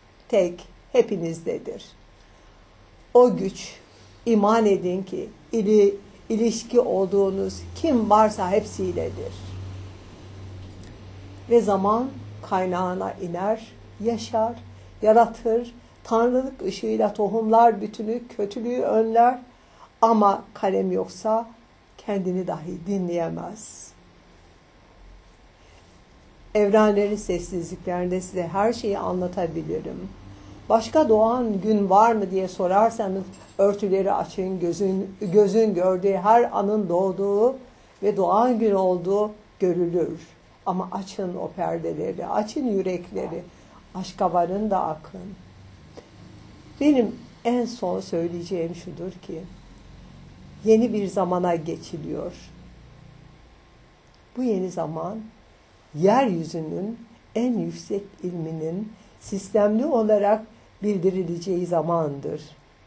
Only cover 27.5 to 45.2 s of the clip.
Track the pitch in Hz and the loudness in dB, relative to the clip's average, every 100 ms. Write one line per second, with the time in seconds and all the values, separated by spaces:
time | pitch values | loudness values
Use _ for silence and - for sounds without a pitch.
27.5 | 180 165 180 185 180 180 185 180 185 170 | -8 -8 -8 -6 -4 -2 -4 -4 -6 -4
28.5 | 190 220 233 214 196 180 185 180 185 170 | 0 0 0 -4 -4 -2 -4 -4 -4 -4
29.5 | 160 156 156 156 - 190 - - - - | -4 -6 -6 -6 -10 -12 -14 -20 -20 -20
30.5 | - - 220 220 311 302 214 220 247 233 | -18 2 2 4 2 4 6 4 2 0
31.5 | 196 214 214 196 196 226 220 190 185 185 | -2 2 2 6 6 6 4 0 -2 -4
32.5 | - 180 196 226 226 196 190 190 - - | -2 2 4 2 0 -4 -4 -8 -14 -12
33.5 | - 196 202 202 190 190 - 170 - 185 | 2 2 2 0 2 2 0 -2 -6 -4
34.5 | 185 170 170 190 190 196 - 180 208 202 | -2 -2 0 0 -2 -4 -8 2 4 6
35.5 | 214 220 175 185 185 196 190 202 240 - | 4 2 2 2 2 0 2 6 6 4
36.5 | 202 202 214 185 175 190 185 202 202 240 | 0 0 0 0 0 0 0 0 2 2
37.5 | 262 - - - _ 202 196 175 196 247 | 0 -10 -20 -20 _ -2 0 2 4 2
38.5 | 226 220 190 185 180 170 202 208 214 - | 2 2 2 2 0 0 0 -2 -6 -20
39.5 | _ 180 175 170 175 160 165 - - _ | _ 0 2 0 0 -2 -6 -16 -20 _
40.5 | _ - 180 185 202 190 - 185 175 170 | _ -4 -4 -4 -8 -8 -8 -6 -6 -8
41.5 | 190 165 165 165 165 175 - - - 214 | -6 -4 -4 -6 -6 -6 -6 -4 -4 -4
42.5 | 311 247 196 185 180 - 190 151 165 - | -4 -2 -2 -2 -6 -8 -8 -8 -10 -14
43.5 | - - - - 185 190 - 185 175 170 | -20 -20 -20 -14 -12 -12 -2 0 2 0
44.5 | 196 214 190 160 - - 190 | -2 -2 -2 -2 -6 -12 -16